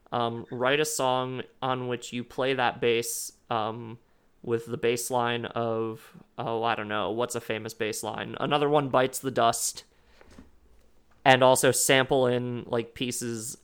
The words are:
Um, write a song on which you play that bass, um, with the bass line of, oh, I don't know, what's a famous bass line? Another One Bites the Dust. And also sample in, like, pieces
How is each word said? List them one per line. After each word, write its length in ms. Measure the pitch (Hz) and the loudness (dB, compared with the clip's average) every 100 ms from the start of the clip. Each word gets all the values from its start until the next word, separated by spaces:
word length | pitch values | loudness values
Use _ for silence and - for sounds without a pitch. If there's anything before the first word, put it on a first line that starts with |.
| _ | _
Um, 340 | 120 120 117 - | -2 -2 -4 -10
write 260 | 123 123 147 | -2 0 2
a 40 | |
song 580 | 151 - 131 127 127 127 - _ | 0 0 0 0 -2 -8 -12 _
on 280 | 131 127 123 | -4 -2 -4
which 240 | 120 - | -6 -6
you 100 | 120 | -10
play 320 | 117 - 131 | -8 -2 -2
that 260 | 131 120 123 | 2 0 2
bass, 520 | 120 117 117 - - - _ | 2 2 0 -8 -10 -16 _
um, 480 | 117 110 117 113 120 _ _ _ _ | -2 -2 -6 -12 -16 _ _ _ _
with 240 | 123 117 117 | -4 -2 -2
the 100 | 117 | -2
bass 340 | 117 113 - | 0 0 0
line 340 | 123 117 120 117 | 0 0 -2 -4
of, 540 | 117 117 113 113 113 - - - - | -4 -2 -2 -4 -6 -16 -20 -18 -10
oh, 240 | 117 113 | -4 -2
I 120 | 117 107 | 0 -2
don't 120 | 104 | -2
know, 220 | 107 95 | -2 -2
what's 240 | 110 120 | -2 -2
a 60 | 120 | -4
famous 340 | - 110 110 | -6 -6 -8
bass 280 | - 107 110 | -6 -4 -4
line? 320 | 107 107 113 113 | -6 -6 -8 -4
Another 300 | 135 143 143 | 0 2 4
One 200 | 151 135 | 2 4
Bites 300 | 127 131 - | 2 2 0
the 120 | 131 | -2
Dust. 520 | 120 117 - - - - _ _ - - - - - _ - - _ _ _ | 4 4 4 -4 -6 -16 _ _ -20 -20 -20 -20 -20 _ -20 -20 _ _ _
And 180 | 135 127 | 6 8
also 300 | 131 127 135 | 8 6 4
sample 540 | - - 135 127 139 123 | 2 4 4 4 2 2
in, 360 | 123 123 120 - | 0 -2 -6 -4
like, 280 | 120 117 | -4 -4
pieces 640 | - 123 - 120 113 113 - | -6 -6 -4 -6 -6 -8 -6